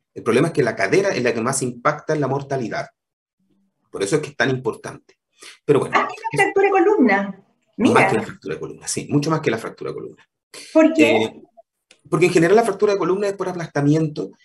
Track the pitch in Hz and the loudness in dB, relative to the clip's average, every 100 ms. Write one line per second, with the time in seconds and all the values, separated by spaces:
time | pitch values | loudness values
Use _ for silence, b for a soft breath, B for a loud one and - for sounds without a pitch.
0 | _ - - 113 160 151 120 98 95 160 | _ -8 0 2 2 0 -2 0 -2 -2
1 | 202 - 120 117 113 139 - - 151 151 | -2 -2 -2 -2 -2 -4 -6 -4 -4 -4
2 | - 156 135 139 - 139 110 85 - _ | -4 -4 -2 -4 -6 -6 -6 -8 -10 _
3 | _ _ _ _ _ _ _ _ _ 90 | _ _ _ _ _ _ _ _ _ -8
4 | 98 151 147 - 123 131 113 - - - | -4 -4 -4 -4 -2 -2 -4 -8 -10 -16
5 | _ _ _ _ B B - - - - | _ _ _ _ B B 4 4 4 -2
6 | - - 906 415 381 - 392 392 349 427 | -2 -6 -4 0 2 4 2 4 4 4
7 | 240 196 202 - _ _ _ - 226 - | 4 2 -2 -8 _ _ _ -2 2 4
8 | 95 110 - - - - - - - - | 2 0 -4 -10 -12 -10 -10 -12 -10 -8
9 | - 143 147 156 147 117 - - - - | -2 -2 0 -2 -2 -4 -6 -10 -10 -10
10 | 57 - _ _ _ - - 311 320 320 | -12 -16 _ _ _ -20 -2 4 4 4
11 | 226 214 - - - - - _ _ _ | 4 2 -2 -6 -20 -20 -20 _ _ _
12 | - 156 175 175 170 208 226 190 208 196 | -6 0 2 4 4 4 2 0 0 0
13 | 180 190 202 196 185 175 160 - 143 156 | 0 -2 -2 -4 -6 -8 -6 -2 2 2
14 | 160 156 - - | 0 -4 -10 -12